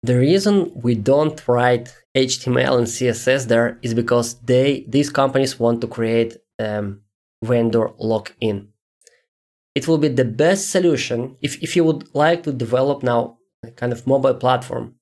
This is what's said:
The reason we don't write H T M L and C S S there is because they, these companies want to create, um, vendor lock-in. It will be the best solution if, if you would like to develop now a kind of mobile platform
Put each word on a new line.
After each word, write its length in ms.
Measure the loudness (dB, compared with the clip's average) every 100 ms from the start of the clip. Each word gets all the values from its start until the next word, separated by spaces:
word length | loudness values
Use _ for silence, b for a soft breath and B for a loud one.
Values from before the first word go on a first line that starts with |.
The 160 | 0 2
reason 540 | 4 2 2 2 0
we 200 | -4 -2
don't 460 | 0 2 2 2 -2 -2
write 480 | 2 4 2 -2 -20 _ -2
H 240 | 0 -2
T 100 | -2
M 80 | 0
L 200 | 2 2
and 100 | 0
C 200 | -2 -2
S 180 | 0 0
S 180 | 0 2
there 320 | 2 2 -4
is 120 | -4
because 400 | -2 0 0 0 -8
they, 440 | 0 2 2 0 -2
these 220 | 0 0
companies 480 | 0 0 2 -2 0
want 220 | 0 0
to 60 | -4
create, 500 | -4 -2 0 0 -4 _ -8
um, 440 | -6 -4 -6 -10 _ _ _ _
vendor 460 | -2 0 2 0 -2 -4
lock-in. 720 | -4 -4 -4 _ -4 -4 -8 _ _ _ b b b _ _ _ _
It 120 | -6 0
will 120 | 2
be 100 | 2
the 160 | 2
best 460 | -2 2 2 2 0
solution 680 | 0 2 0 -2 -6 -6 -6
if, 200 | -8 -6
if 140 | -4 0
you 80 |
would 280 | 2 0 -4
like 300 | 0 0 0
to 80 | -2
develop 500 | -6 -2 0 0 0
now 360 | 0 0 -2 -10 _ _
a 60 | -20
kind 220 | -8 -6
of 160 | -4 0
mobile 260 | 2 2
platform 600 | 2 0 0 -2 -10 -10 _